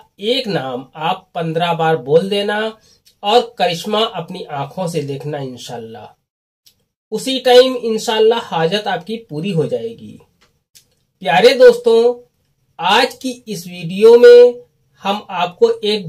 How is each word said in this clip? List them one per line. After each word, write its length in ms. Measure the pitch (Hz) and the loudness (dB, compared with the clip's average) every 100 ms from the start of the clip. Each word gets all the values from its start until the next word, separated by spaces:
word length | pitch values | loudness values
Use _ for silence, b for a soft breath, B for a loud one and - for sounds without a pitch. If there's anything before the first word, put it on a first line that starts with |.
| - _ | -8 _
एक 280 | 202 262 233 | -4 -4 -4
नाम 380 | 160 131 127 135 160 | -6 -6 -10 -12 -10
आप 320 | 160 185 _ | -8 -8 _
पन्द्रह 380 | 175 165 160 170 | -10 -6 -4 -4
बार 220 | 165 160 160 | -2 -2 -2
बोल 260 | 131 170 190 | 0 0 0
देना 280 | 202 202 208 220 220 b b b _ | -4 -4 -4 -6 -10 b b b _
और 320 | 208 240 233 - | 0 0 0 -4
करिश्मा 420 | 175 170 214 214 | -4 -4 -6 -4
अपनी 420 | 226 190 165 180 180 | -4 -6 -12 -14 -12
आंखों 340 | 147 139 - 175 | -12 -10 -10 -8
से 140 | 165 | -8
देखना 340 | 139 135 147 147 | -8 -10 -10 -10
इंशाल्लाह। 680 | 135 123 - 117 113 110 104 _ _ _ _ _ _ _ _ _ _ | -10 -14 -16 -16 -16 -18 -20 _ _ _ _ _ _ _ _ _ _
उसी 260 | 214 247 262 | -10 -6 -4
टाइम 340 | 262 247 262 247 | 4 4 4 0
इंशाल्लाह 640 | 226 220 220 220 220 233 - | -4 -6 -4 0 2 0 -2
हाजत 400 | 170 165 208 208 | -4 -2 -4 -6
आपकी 280 | 180 175 226 - | -8 -8 -12 -12
पूरी 220 | 151 190 | -10 -6
हो 140 | 165 139 | -4 -4
जाएगी। 500 | 120 117 113 107 - _ _ _ _ _ _ _ _ _ _ | -4 -10 -14 -20 -20 _ _ _ _ _ _ _ _ _ _
प्यारे 320 | 185 175 233 254 | -2 4 4 6
दोस्तों, 460 | 254 233 233 226 240 240 _ _ _ _ _ - | 6 6 2 2 2 -2 _ _ _ _ _ -8
आज 360 | 175 240 254 | -2 0 0
की 280 | - 262 247 - | -4 -12 -12 -12
इस 180 | 185 180 | -14 -14
वीडियो 500 | 180 165 185 220 240 | -14 -10 2 6 8
में 440 | 240 240 247 240 - _ _ _ | 10 10 8 4 -12 _ _ _
हम 140 | 196 202 - | -8 -8 -8
आपको 380 | 185 180 170 233 226 | -6 -6 0 -2 0
एक 240 | 208 214 | -4 -6